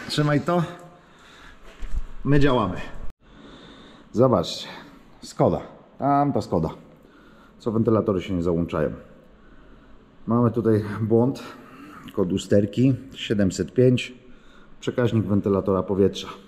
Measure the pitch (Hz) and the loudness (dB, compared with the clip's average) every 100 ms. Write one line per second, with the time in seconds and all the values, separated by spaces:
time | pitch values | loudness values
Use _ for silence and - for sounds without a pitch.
0 | - - 147 147 - 175 165 - - - | -8 -2 0 0 0 0 -2 -6 -20 -20
1 | - - - - - - - - - - | -20 -20 -20 -20 -20 -20 -20 -10 -2 -2
2 | - - - 143 143 127 98 82 - - | -2 -6 2 4 6 4 0 -4 -10 -8
3 | - - _ - - - - - - - | -8 -8 _ -20 -20 -20 -20 -20 -20 -20
4 | - 98 131 104 80 - - - - - | -6 2 4 4 0 -6 -12 -16 -20 -20
5 | - - - - 131 80 - - - - | -20 -20 -10 0 2 0 -6 -20 -20 -6
6 | 135 143 143 117 - 95 78 - - - | 0 0 0 -2 -2 -2 -2 -6 -20 -20
7 | - - - - - - 120 110 113 110 | -20 -20 -20 -20 -20 -12 -4 0 2 2
8 | 98 92 90 90 85 85 82 85 69 58 | 2 -2 -2 -2 0 0 -2 -2 -4 -6
9 | - - - - - - - - - - | -16 -20 -20 -20 -20 -20 -20 -20 -20 -20
10 | - - - 117 120 117 113 107 98 101 | -20 -12 -2 2 2 2 2 2 0 -4
11 | 107 117 123 131 - - - - - - | 2 2 2 -2 -10 -18 -20 -20 -20 -20
12 | - - 90 92 - 104 101 - 135 120 | -10 -4 -2 -2 2 2 2 2 2 2
13 | - - - 107 98 - 87 - 127 123 | -4 -12 -4 0 0 0 -2 4 4 4
14 | - - - - - - - - - 120 | -2 -14 -20 -20 -20 -20 -20 -14 -6 0
15 | 120 113 92 101 101 98 92 95 92 95 | 0 2 0 0 2 0 2 0 0 2
16 | 95 - - - | 2 0 -12 -14